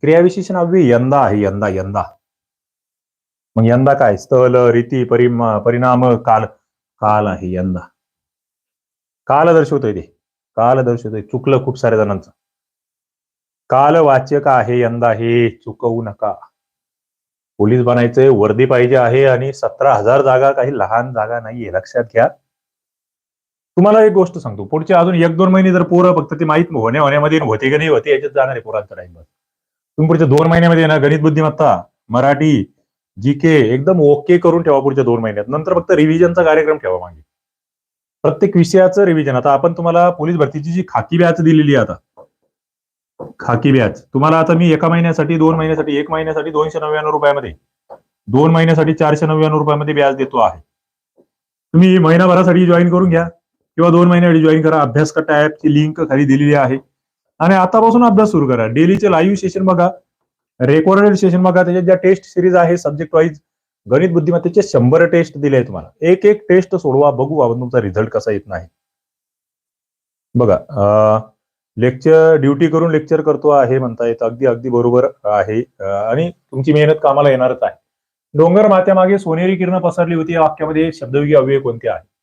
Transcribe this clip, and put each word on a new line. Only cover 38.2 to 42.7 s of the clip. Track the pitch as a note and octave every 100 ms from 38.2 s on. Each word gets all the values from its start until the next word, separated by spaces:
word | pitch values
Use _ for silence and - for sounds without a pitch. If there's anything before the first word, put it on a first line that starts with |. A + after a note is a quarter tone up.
प्रत्येक | C#3+ - F#3+ F3
विषयाचं | E3+ F#3+ F#3 F#3
रिव्हिजन. | G3 D#3+ C#3+ B2+
आता | C#3
आपण | C#3+ E3+
तुम्हाला | E3+ E3+ E3+ F3
पोलीस | F3 D3+ E3+
भरतीची | C#3+ D3+ D3+
जी | E3+ F#3
खाकी | A#2+ G#2+ E3+
बॅच | F3 E3+
दिलेली | D#3+ D#3 D3 C#3
आहे | G#2+
आता, | F2 _ _ - _ _ _ _